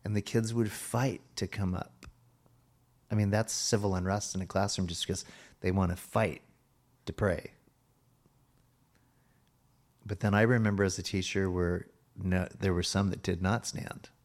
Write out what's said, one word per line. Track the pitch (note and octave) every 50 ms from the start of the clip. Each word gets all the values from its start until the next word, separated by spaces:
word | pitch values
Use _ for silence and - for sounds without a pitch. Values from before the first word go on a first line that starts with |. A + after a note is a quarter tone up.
| _
And | G#2+ G#2
the | G#2
kids | G2+ - - A#2 A2+ A2 A#2
would | A#2 A2+ G#2
fight | - - - - - A#2+ B2+ C3+ F#2+ - - - -
to | - G2+
come | F2+ - G2+ G2 F2+ F2+
up. | - - - - _ - - - _ _ _ _ _ _ _ _ _ _ _ _ _ _ _ _ _ _ _
I | G#2+
mean, | G#2+ G#2 G2
that's | G2+ G#2+ A2 - -
civil | - - - - G#2 G#2 G2+ F#2
unrest | F#2 F2+ F#2+ G2 G#2 - - -
in | F#2+
a | F#2
classroom, | - - F#2+ G2 G2+ - - F#2
just | E2+ E2+ - -
because | - - - - - - - - - - _
they | - F#2
want | F2+ G2 F#2+ F2
to | E2+
fight | - - - - A2+ A2+ F2+ D2 - - _ _ _ _ _ _ _ _ _ _ _ _
to | - G2
pray. | - G#2 G2 E2+ - - - - _ _ _ _ _ _ _ _ _ _ _ _ _ _ _ _ _ _ _ _ _ _ _ _ _ _ _ _ _ _ _ _ _ _ _ _ _ _ _ _ _ _ _ _ _ _ _ _ _ -
But | G#2 G2+ -
then | - G#2 G2
I | G#2
remember | A2+ A#2 B2 A#2 A2 G#2 G2+ G2 G2+
as | F#2+ -
a | - F#2
teacher | - - F#2+ F2+ - - G2 F#2+ F#2
where | F2+ F2+ F2 F2 F2 F2 - - _ _ _ _ _
no, | - F#2+ F#2 F2+ F#2 F2+ - - -
there | - F#2+ F2+
were | F2 F2
some | - - G2 G2+ G2
that | - -
did | - F#2+ F2+ E2+
not | F2+ F#2 A2 A#2 -
stand. | - - - - - - - - - _ _